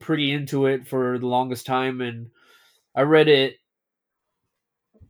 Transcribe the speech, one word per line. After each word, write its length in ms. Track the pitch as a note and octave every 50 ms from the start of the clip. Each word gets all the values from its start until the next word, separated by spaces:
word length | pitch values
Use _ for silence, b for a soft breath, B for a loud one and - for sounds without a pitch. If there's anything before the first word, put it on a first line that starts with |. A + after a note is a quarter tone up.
pretty 320 | - - D#3+ D3+ D3 C#3 C#3+
into 340 | D3 C#3+ C#3+ D3 C#3 C3+
it 200 | C3+ C3+ C3 C3
for 320 | - - C3 B2+ B2 B2 A#2+
the 80 | A#2+
longest 380 | B2 B2 B2+ C3 C3 B2 A#2+ -
time, 380 | - C3 B2+ C3 C3 C3 B2+ B2+
and 280 | A#2+ A#2 A#2 A#2 A#2 b b b b b b b b b b b _ _
I 80 | B2+ C3+
read 260 | D3 D#3+ D#3 D3+ D3+
it, 280 | D3 C3+ C3+ B2+ - _ _ _ _ _ _ _ _ _ _ _ _ _ _ _ _ _ _ _ _ _ _ _ _ _ _ _ _ A3 -